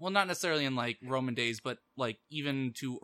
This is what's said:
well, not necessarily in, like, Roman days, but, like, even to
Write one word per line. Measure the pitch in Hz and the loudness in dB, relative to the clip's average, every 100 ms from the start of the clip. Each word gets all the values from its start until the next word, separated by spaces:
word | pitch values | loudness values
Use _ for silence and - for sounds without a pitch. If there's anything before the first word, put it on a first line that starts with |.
well, | 175 | 0
not | 196 190 | 2 2
necessarily | 175 180 156 | 2 2 2
in, | 139 | 2
like, | 131 120 117 123 | 2 0 -2 -2
Roman | 131 131 | 0 0
days, | 120 120 113 | 2 0 0
but, | - 123 _ - | -4 -6 _ -2
like, | 123 110 _ | -2 -2 _
even | 151 143 135 131 117 | -6 -2 0 -2 -2
to | 135 123 | -6 -4